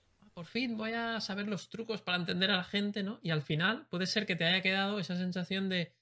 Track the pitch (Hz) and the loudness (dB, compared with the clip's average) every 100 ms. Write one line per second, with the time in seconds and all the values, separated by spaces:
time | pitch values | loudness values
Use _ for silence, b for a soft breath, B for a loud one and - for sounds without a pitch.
0 | _ _ - - 170 233 254 220 220 233 | _ _ -20 -16 -6 -2 0 -2 -2 -2
1 | 233 226 - 196 208 190 - - 226 214 | -2 -2 -4 -4 -2 -2 -4 -8 -6 -4
2 | - 180 175 180 190 190 175 202 202 208 | 0 0 2 2 4 2 2 0 0 -2
3 | 196 240 170 156 143 151 185 226 - 175 | -4 -4 0 0 2 2 2 0 -2 -2
4 | 180 220 220 175 165 185 190 190 196 208 | 0 0 0 2 2 4 4 2 2 0
5 | 170 180 185 180 175 190 190 185 165 _ | -2 -2 0 -2 -2 -2 0 0 -2 _